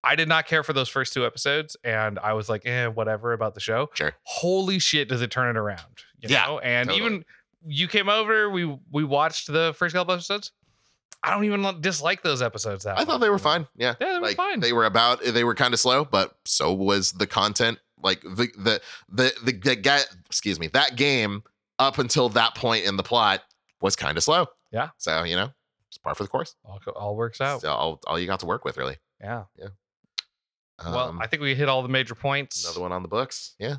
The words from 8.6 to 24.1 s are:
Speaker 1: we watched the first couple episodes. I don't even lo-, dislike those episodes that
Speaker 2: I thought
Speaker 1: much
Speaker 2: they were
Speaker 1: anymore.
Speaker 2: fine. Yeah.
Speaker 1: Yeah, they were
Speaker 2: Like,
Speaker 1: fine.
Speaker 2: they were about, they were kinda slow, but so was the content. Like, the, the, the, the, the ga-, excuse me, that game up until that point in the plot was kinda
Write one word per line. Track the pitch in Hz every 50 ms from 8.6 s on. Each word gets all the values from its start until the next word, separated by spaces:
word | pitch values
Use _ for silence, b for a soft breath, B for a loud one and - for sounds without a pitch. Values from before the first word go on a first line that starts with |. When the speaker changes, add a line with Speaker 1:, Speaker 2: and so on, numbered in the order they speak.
| 175 156 139 135 - -
Speaker 1:
we | 135 147 156
watched | 139 143 143 151 160 156 - - -
the | 147 160 165 165 151
first | - 180 170 156
couple | 180 180 175 185
episodes. | 175 165 - 202 208 - - _ _ _ _ _ _ _ _ _ _ _ _ - _
I | - 156 185
don't | 202 208
even | 208 202 202
lo-, | 196 196
dislike | 185 165 151 190 180 143 143 170 196 180
those | - 170 143 123
episodes | 127 117 - 107 - 110 101 95 95
that | 104 95 -
Speaker 2:
I | 311
thought | 311 320
Speaker 1:
much | 247
Speaker 2:
they | 240 208
were | 202
Speaker 1:
anymore. | 190
Speaker 2:
fine. | - 151 156 175 156 - _
Yeah. | - 120 127 117 -
Speaker 1:
Yeah, | 269 370
they | 370
were | 349
Speaker 2:
Like, | 349 107 101
Speaker 1:
fine. | - 359 403 381 240
Speaker 2:
they | 143 120
were | 120 117 113
about, | 110 95 - 101 104 127 -
they | - 120 113 120 117
were | 120 110
kinda | 101 123 123 120
slow, | 110 - 127 127 135 151
but | 135 113 98 95 - _ _ _
so | - - - - 82
was | 95 95 95 98 101 101 92 -
the | - 90 104
content. | - - 110 98 107 104 - 120 113 107 - _ _ _ _
Like, | 78 95 95 -
the, | - 95 92 101 120 117 -
the, | 104 95 113 107 - B B B B B B
the, | 95 107 127 131 - 117
the, | 113 123
the | 123 92 95 139 127
ga-, | 107 95 139 143 143 131 - - 90 _
excuse | _ - - - 104 92 78
me, | 82 78
that | - 135 151 135 123
game | 120 139 143 139 123 107 101 101 104 - _ _ _ _ _ _ -
up | 131 135 131 -
until | 131 113 - 151 127 117
that | 104 117 113 117 -
point | - - 117 113 110 87
in | 101 98
the | 95
plot | 92 - 120 120 110 101 95 98 - _ _ _ _ _ _ _
was | 87 98 -
kinda | - 104 76